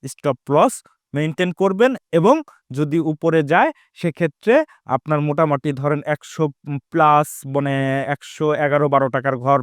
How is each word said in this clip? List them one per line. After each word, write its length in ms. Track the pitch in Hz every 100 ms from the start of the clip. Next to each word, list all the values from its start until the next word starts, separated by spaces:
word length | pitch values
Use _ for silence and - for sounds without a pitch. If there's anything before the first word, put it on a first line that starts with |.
| 135
স্টপ 280 | - 147 127 - 143
লস 180 | 247 - - _ _ 143
মেইনটেইন 320 | 156 156 180 -
করবেন, 300 | 196 190 254 247 _ 170
এবং 160 | 190 311 - _ - 131
যদি 200 | 147 165 156
উপরে 280 | 151 165 160 143
যায় 180 | 175 302 - _ -
সেক্ষেত্রে 520 | 175 - 165 - 214 247 208 _ - 131
আপনার 240 | 143 151 151
মোটামুটি 420 | 143 156 139 151 135
ধরেন 180 | 143 147 147
একশো 300 | 147 - - 156 - 147 139 -
plus 380 | 165 151 147 156 - 135
মানে 200 | 139 143 135 135 135 135 143
একশো 320 | - - 156 147 147
এগারো 200 | 143 147
বারো 140 | 135 135 131
টাকার 200 | 135 131 127
ঘর 140 | 139